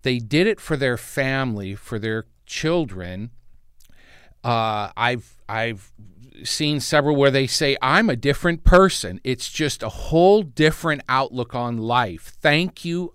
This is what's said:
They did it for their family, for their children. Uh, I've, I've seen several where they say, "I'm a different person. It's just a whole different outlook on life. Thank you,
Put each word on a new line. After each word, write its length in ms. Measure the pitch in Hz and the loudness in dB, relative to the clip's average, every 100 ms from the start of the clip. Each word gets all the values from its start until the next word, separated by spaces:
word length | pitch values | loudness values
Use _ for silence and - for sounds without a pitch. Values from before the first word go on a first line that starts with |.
They 160 | 135 127 | -2 -4
did 280 | 110 143 202 | -2 0 0
it 140 | 208 | -2
for 160 | - 151 | -4 -2
their 180 | 135 117 | -2 -2
family, 800 | - - 135 135 131 104 95 98 | -6 -4 -2 -2 -4 -6 -8 -10
for 240 | - 113 | -8 -6
their 240 | 110 110 - _ _ | -4 -4 -8 _ _
children. 880 | - 156 175 139 92 90 92 113 - - - _ _ - - - - - _ | -6 -2 -2 -2 -8 -12 -10 -12 -16 -20 -20 _ _ -20 -20 -20 -20 -20 _
Uh, 500 | 120 117 113 107 98 - | -2 0 0 -2 -6 -2
I've, 400 | 120 123 - - - | 0 -2 -8 -20 -10
I've 420 | 113 117 104 - - - - 127 - 95 | -6 -4 -6 -16 -20 -20 -20 -20 -14 -8
seen 340 | - 151 147 | -2 -2 -2
several 380 | - 147 143 143 | 0 2 2 4
where 120 | 139 | 4
they 160 | 135 131 | 4 0
say, 300 | - 147 135 | 0 0 0
"I'm 280 | 127 160 226 | 2 4 2
a 60 | 123 | 0
different 480 | 143 139 175 170 | 0 0 0 2
person. 560 | - 180 190 - 95 92 127 | 6 8 6 2 -8 -6 -6
It's 240 | 123 - | -6 -6
just 340 | - 151 - | -4 -4 -2
a 60 | 110 | -8
whole 540 | - - 160 185 208 | -8 0 4 6 6
different 580 | 165 120 156 156 165 147 - | 2 2 2 2 -4 -4 -2
outlook 440 | 131 139 123 120 | -2 0 -4 -6
on 240 | 127 120 117 | -4 -4 -4
life. 540 | 110 120 110 85 - - | 0 0 0 -6 -16 -2
Thank 460 | 156 147 180 - 170 | 2 2 0 -6 -6
you, 280 | 170 180 | -6 -6